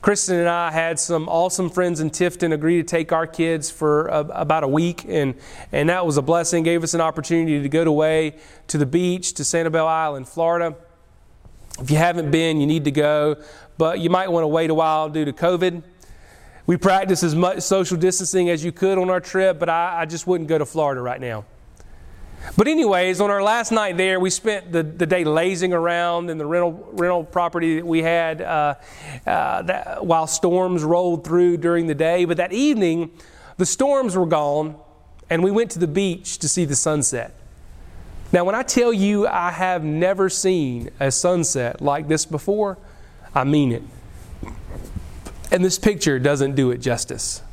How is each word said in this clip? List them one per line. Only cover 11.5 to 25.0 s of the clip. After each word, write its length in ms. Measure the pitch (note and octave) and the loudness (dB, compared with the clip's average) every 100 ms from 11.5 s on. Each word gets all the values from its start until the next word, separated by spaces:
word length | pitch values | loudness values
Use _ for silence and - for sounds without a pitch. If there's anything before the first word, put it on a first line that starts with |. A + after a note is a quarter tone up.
| - - - | -20 -18 -12
If 100 | B2+ | 0
you 60 | D3+ | 2
haven't 340 | E3+ E3+ D3+ | 2 0 0
been, 300 | D#3+ E3 D#3 | 2 2 2
you 60 | C#3+ | 2
need 180 | D#3+ | 0
to 60 | D3 | 0
go, 460 | C#3+ D3 D3+ D3+ D3+ - - - - | 0 2 2 0 -2 -10 -20 -20 -2
but 220 | D#3+ F#3+ | 0 0
you 100 | E3 | 2
might 200 | F#3 F#3+ | 2 2
want 140 | E3+ | 0
to 40 | D#3 | 2
wait 220 | D#3+ E3 | 2 2
a 40 | |
while 340 | D#3+ D#3+ D#3 D#3 | 2 2 0 0
due 160 | D3+ | -2
to 80 | D3 | -4
covid. 500 | C3 E3+ F3+ F3+ E3+ - - - - - - - - - | 0 0 2 0 -2 -14 -20 -20 -20 -20 -20 -20 -8 -2
We 100 | F3 | 2
practiced 460 | G3 F#3+ F#3+ F3 | 4 4 2 0
as 120 | E3+ | 2
much 260 | D#3 F3+ F#3+ | 2 2 0
social 360 | - F#3+ F#3 F3 | 0 0 0 0
distancing 540 | F#3 F3+ F3 F#3+ F3 | 0 0 -2 0 2
as 140 | E3+ | 0
you 80 | E3 | -4
could 260 | - F#3+ F#3+ | -2 0 2
on 120 | F3+ | 0
our 100 | F3+ | -2
trip, 380 | F3+ F#3+ F#3+ D#3+ | -2 2 2 2
but 100 | E3+ | 0
I, 340 | E3 F3 E3+ | 0 -2 -4
I 40 | D#3+ | -6
just 200 | D#3+ F3+ | -6 -2
wouldn't 220 | F3+ D#3 | -2 0
go 100 | D#3+ | 0
to 80 | D3 | 0
Florida 340 | D#3+ D3 C3 | 0 0 -2
right 200 | B2 B2 | -6 -6
now. 240 | B2+ A2 G#2 - - - - - - - - - - - | -6 -8 -10 -20 -20 -20 -20 -20 -20 -18 -18 -16 -2 2
But 120 | B3 | 4
anyways, 520 | D#4+ A#3 F#3 F#3 F#3 | 4 4 4 2 2
on 100 | G#3 | 2
our 120 | G3+ | 2
last 280 | G3+ A#3 A3+ | 2 0 0
night 260 | A3+ G3+ F3 | 0 0 0
there, 220 | F#3 F#3 | 2 2
we 120 | F#3 | 0
spent 420 | F3+ A3 G3+ F3+ | 0 -2 -4 -2
the, 100 | E3 | -2
the 240 | D#3 E3+ | -2 -4